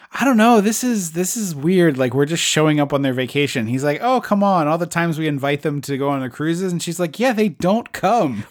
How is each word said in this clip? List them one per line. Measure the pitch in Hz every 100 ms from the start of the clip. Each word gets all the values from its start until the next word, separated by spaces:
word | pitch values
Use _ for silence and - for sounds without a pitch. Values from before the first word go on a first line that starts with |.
| - -
"I | 254
don't | 233
know, | 226 233
this | 196 220
is, | 254 220 170
this | 160 185 240
is | 202 147
weird. | 151 185 170 127
Like, | 127 131
we're | 143
just | 170
showing | - - 156 151
up | 143
on | 143
their | 139
vacation." | 127 127 143 139 139 113
He's | 131
like, | 147 151
"Oh, | 247 254
come | - 202
on. | 202 185 147
All | 170
the | 170
times | 170 170 151
we | 156
invite | 143 139 143
them | 160 143
to | 135 139
go | 139
on | 139
the | 127
cruises." | - 151 170 190
And | 170
she's | 175 170
like, | 170 -
"Yeah, | 254
they | 220 208
don't | - 175 220 -
come." | - 185 233 160 107 -